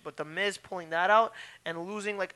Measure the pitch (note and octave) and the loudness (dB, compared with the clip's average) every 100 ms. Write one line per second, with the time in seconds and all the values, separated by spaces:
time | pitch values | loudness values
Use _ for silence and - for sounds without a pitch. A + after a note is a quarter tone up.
0 | D3+ C#3 D3+ E3 G3+ F#3+ - F#3+ D#3+ E3 | -10 -8 -8 -2 -2 -4 -8 -10 -4 0
1 | F#3 G#3+ A3+ - - - - E3 F3 G#3+ | 6 6 6 -2 -16 -12 -8 -8 -6 -6
2 | G3+ G3+ F#3 | -6 -4 -6